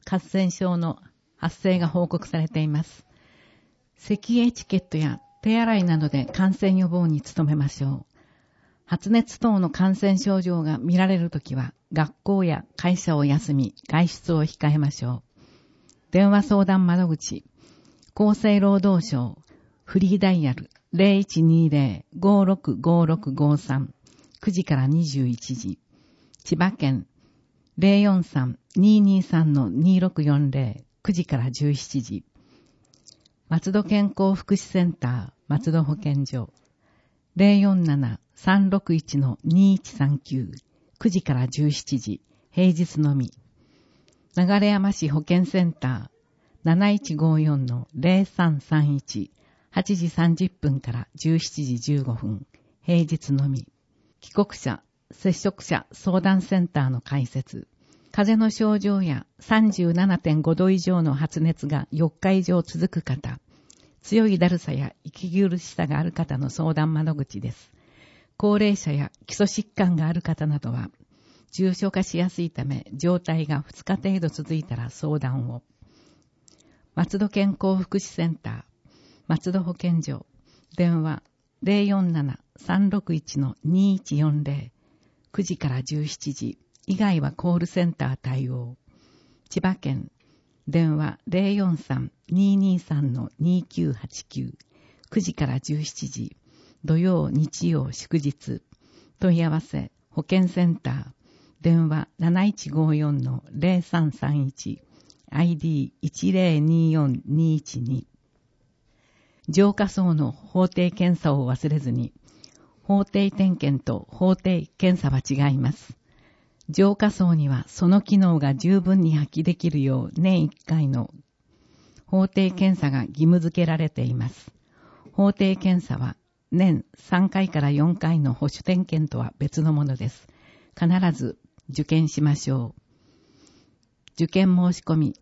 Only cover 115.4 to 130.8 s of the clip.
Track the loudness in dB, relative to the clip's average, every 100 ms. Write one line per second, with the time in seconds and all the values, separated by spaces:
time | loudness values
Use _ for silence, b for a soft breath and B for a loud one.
115.4 | 0 2 -2 -4 -10 -20 _ b b b
116.4 | b b -8 2 2 2 0 2 2 2
117.4 | 2 -2 -4 -2 4 4 4 2 4 2
118.4 | 2 0 2 2 2 2 2 2 -2 -2
119.4 | -2 -2 -2 0 0 -2 -4 -2 2 2
120.4 | 0 -4 -4 -2 0 -2 -4 -10 _ _
121.4 | _ b b b b b b 0 0 2
122.4 | 0 2 2 2 0 -2 -4 0 4 4
123.4 | 2 -2 0 0 -2 -4 -4 -2 -6 -8
124.4 | -20 _ b b b b b 0 0 2
125.4 | 0 0 0 0 0 -6 -6 -8 _ _
126.4 | -4 0 2 2 -4 _ -4 0 0 0
127.4 | -2 0 0 2 2 0 0 0 0 0
128.4 | -4 -4 -2 -2 0 -2 -2 -4 -8 -6
129.4 | -6 -2 0 0 0 -4 -6 -10 _ b
130.4 | b b b -2